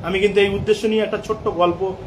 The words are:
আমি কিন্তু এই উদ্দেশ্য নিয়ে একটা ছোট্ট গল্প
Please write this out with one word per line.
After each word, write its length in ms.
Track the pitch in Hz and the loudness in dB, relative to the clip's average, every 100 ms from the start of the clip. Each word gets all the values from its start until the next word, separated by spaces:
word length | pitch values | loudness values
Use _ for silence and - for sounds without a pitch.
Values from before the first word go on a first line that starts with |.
| 170 | -2
আমি 120 | 190 | 0
কিন্তু 220 | 202 190 | 2 4
এই 140 | 196 | 2
উদ্দেশ্য 320 | 196 214 214 226 | 0 0 0 2
নিয়ে 160 | 220 | 0
একটা 160 | 208 208 | 0 -4
ছোট্ট 240 | - 214 214 | -4 -4 -4
গল্প 460 | 165 175 170 190 180 | 0 0 0 -4 -6